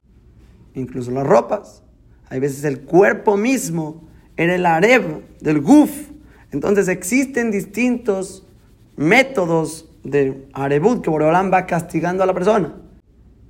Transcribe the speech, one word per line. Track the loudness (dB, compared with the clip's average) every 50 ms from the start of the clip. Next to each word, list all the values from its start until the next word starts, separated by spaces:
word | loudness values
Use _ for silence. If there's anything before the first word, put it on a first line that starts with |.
| _ _ _ _ _ -20 -20 -20 -20 -20 -20 -20 -20 -16 -12
incluso | -10 -10 -8 -8 -8 -6 -6
las | -4 -2 2
ropas. | 2 4 2 2 0 -4 -6 -8 -10 -20 -20 _ _ _ _ _ _ _ _ _
Hay | -12 -6 -4
veces | -4 -4 -4 -4 -6
el | -6 -6 -6
cuerpo | -4 2 4 4 6 4 2 0 0 0 0
mismo | 0 0 0 -2 -2 -4 -4 -6 -6 -6 -8 -10 -16 -20 -20 -20 -20 -20 _ _
era | -2 -2 0 0
el | 0 0
Areb | 0 2 2 4 4 4 4 2 -2 -8 -10 -12 -18 -16 -8
del | -2 -2 0 0
Guf. | 4 6 6 6 6 4 0 -8 -14 -18 -20 -20 -20 -20 -20 -20 -16 _
Entonces | -8 -4 -2 0 2 2 2 0
existen | -2 -4 -4 -2 0 0 0 0 -2 -4 -2 -2
distintos | -2 -4 -6 -6 -4 -2 -2 0 -2 -2 -2 -2 -2 -2 -4 -8 -12 -18 -20 -20 _ _ _ _ _ _ _ _ _
métodos | -4 -2 2 2 2 2 0 0 -4 -2 0 0 0 -2 -4 -8 -12 -18 -20 _ _ -8
de | -2 0 0 0 0 -4 -8 -14 -14 -8
Arebut | -6 -2 0 0 2 2 2 2 0 -2
que | -2
Boreolam | 0 0 2 2 2 2 2 2
va | 0 0 0
castigando | 0 -4 -6 -4 -4 -6 -4 -4 -2 -2 0 0
a |
la | 0 0
persona. | 0 2 2 2 2 0 -4 -8 -14 -20 -20 -20 -20 _ _ _ _ -20 -20 _ _ -20